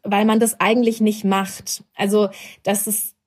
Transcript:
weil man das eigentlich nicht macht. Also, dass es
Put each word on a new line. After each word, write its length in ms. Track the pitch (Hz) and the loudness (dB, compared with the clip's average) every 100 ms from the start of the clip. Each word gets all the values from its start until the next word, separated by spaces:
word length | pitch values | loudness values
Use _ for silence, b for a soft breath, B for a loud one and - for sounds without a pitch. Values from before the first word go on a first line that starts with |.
weil 220 | - 202 | -2 2
man 160 | 220 220 | 4 4
das 200 | 226 - | 2 0
eigentlich 400 | 190 233 226 226 | 0 2 2 2
nicht 240 | 214 214 | 0 0
macht. 600 | 196 196 190 - - - - | 0 0 -2 -8 -12 -12 -12
Also, 340 | - 202 208 202 196 B B | -6 0 2 2 -2 B B
dass 240 | - 202 214 | -4 -2 -2
es 280 | 208 - - | -4 -6 -12